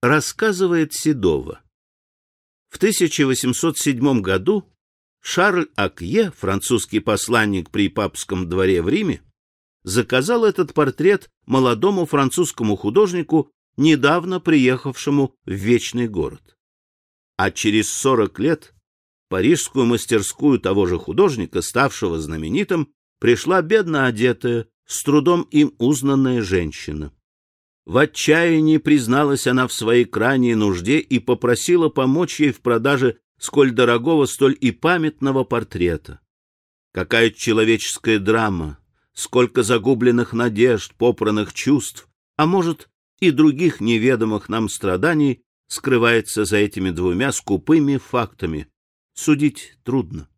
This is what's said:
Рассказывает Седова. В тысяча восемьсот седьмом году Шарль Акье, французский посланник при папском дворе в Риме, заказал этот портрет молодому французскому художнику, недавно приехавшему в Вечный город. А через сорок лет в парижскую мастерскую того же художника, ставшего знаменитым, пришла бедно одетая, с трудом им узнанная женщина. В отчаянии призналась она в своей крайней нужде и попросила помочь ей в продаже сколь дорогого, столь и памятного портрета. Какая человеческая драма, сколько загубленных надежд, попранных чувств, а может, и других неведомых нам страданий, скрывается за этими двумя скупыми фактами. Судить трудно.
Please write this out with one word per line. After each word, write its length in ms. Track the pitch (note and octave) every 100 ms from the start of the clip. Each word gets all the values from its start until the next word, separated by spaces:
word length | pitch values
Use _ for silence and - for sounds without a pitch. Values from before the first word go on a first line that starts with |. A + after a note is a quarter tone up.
Рассказывает 880 | B2 D#3 - - A3 F#3 F#3 E3+ D#3
Седова. 680 | - D#3 C#3+ F#2 D2+ C2 - _ _ _ _ _ _ _ _ _ _ _
В 100 | -
тысяча 480 | G3 G#3+ E3+ - C#3
восемьсот 500 | C3 B2+ B2 E3+ D3
седьмом 460 | - B2+ C#3 B2+
году 500 | F#2+ F#2+ G#2 G#3 - _ _ _ _ _
Шарль 460 | - - F#3+ F#3 D#3+ -
Акье, 560 | G2 - E2+ F#3 G#3+
французский 680 | - F#2+ G2 - A#2+ - G#2+
посланник 720 | G#2 G#2 - A#2+ G#2+ G2 E2
при 200 | - G2+
папском 600 | F#2+ G2 - - F#2+ F2+
дворе 320 | F2+ F#2+ F#2
в 80 | E2+
Риме, 320 | D#3 G#3 - _ _ _ _ _ _
заказал 640 | - G2 - - F3 A#3+ A3
этот 280 | G3 E3
портрет 560 | - C#3+ - D#3+ G3+ - _ -
молодому 600 | C3 B2+ A2+ F#3 G3+ E3
французскому 680 | D3 C3+ - F3 - A2 G2+
художнику, 760 | G2+ C#3+ G#3 F3 D#3 D#3 C#3 _ _ -
недавно 640 | D3+ D3+ C#3 E3+ E3+ F#3
приехавшему 960 | E3+ D#3 B2+ B2+ C#3 B2+ - C#3+ C3+ _ -
в 60 |
Вечный 560 | F#2+ G2 A#2 - A#2+ A#2+
город. 500 | G2 C#2 - _ _ _ _ _ _ _ _ _ _
А 140 | F#2+
через 420 | - A2 G#2+ G#2
сорок 460 | - C3+ B2+ G2+ -
лет 340 | B2+ D#3 - _ _ _ _ _ _
в 20 |
парижскую 560 | F#2 G2+ F#3+ - C3 A#2+
мастерскую 760 | A#2 - A2+ G2 - D3 B2
того 280 | F#2+ G2 F#2
же 100 | F2
художника, 640 | - F#2 G3 B2+ E2+ F2+
ставшего 580 | - A#2+ C3+ - G2+ E2
знаменитым, 720 | D#2 D#2 D#2 B2+ G#3 F3 D3 _ _ _
пришла 420 | A#2+ A#2 C#3+ F#3
бедно 460 | D#3+ A3 F3+ D#3 C3
одетая, 600 | A2+ B2 A#2 B2 A#2 A2+ _ _
с 160 | -
трудом 420 | - D3 C#3+ F3
им 300 | - D3 D3 -
узнанная 640 | A#2 C#3+ C3+ C#3 C3 B2
женщина. 720 | G2+ F#2 E2 - - D2+ D2 _ _ _ _ _ _ _ -
В 120 | G2+
отчаянии 800 | D3+ - - D#3 E3+ D#3+ D#3 D#3
призналась 680 | D3+ D3+ A2+ C3 D3 C#3 -
она 180 | B2+ B2+
в 80 |
своей 300 | - A2 A#2+
крайней 520 | A#2 G#2 A2+ C3+ B2 A2+
нужде 440 | G#2 F#2 F2+ D3
и 200 | - B2
попросила 680 | - A#2+ A#2+ A#2+ - F3 D#3+
помочь 540 | D3 C3 C#3 F3 -
ей 100 | D3+
в 80 | A#2+
продаже 580 | - A#2 B2 C#3+ B2+ A2+ _ _
сколь 320 | - - C3+
дорогого, 540 | A#2 A#2+ A#2 A#2+ D#3+ C3+
столь 320 | - C3+ C#3
и 120 | B2+
памятного 760 | G#2+ D#3+ F3 D#3 D3+ C#3 C3+ B2+
портрета. 760 | A#2+ A2 - F2 D#2+ - - _ _ _ _ _ _ _
Какая 380 | - F#2 A#2+ A#2
человеческая 920 | - - A2 A2 A2+ - - - A2
драма, 580 | G2 A2 A2 F#2 D#2 C#2+ _ _ _
сколько 500 | - - B2 B2 -
загубленных 720 | G#2+ A#2 G#2 B2+ B2 A#2+ A#2
надежд, 600 | A2+ A#2+ G#2 B2 A2+ - _
попранных 580 | A#2+ A#2 G#2+ G#2+ G#2
чувств, 560 | - - C#3+ - - - _ _ -
а 100 | D#3
может, 440 | F#3+ E3+ D#3+ - _ _ _
и 100 | F#3
других 480 | C3+ D#3 C#3 E3+ -
неведомых 720 | G#2 A#2 A#2 B2+ A2 G#2+ -
нам 180 | A2+ G#2+
страданий, 760 | - G2+ F#2 D3+ D#3+ D3 B2 _ _ _
скрывается 720 | - C#3 B2+ A#2 A#2 G#2 -
за 140 | G#2 G#2
этими 320 | G#2 G#2 F#2+
двумя 420 | E2 F2+ F2 C3+
скупыми 640 | - - G2 - D#3+ C#3+ C#3
фактами. 720 | - B2 A2+ _ F2+ D#2 D2 _ _ _ _
Судить 640 | - - D3 D3+ C#3 - _ -
трудно. 420 | C3 F#2 - C#2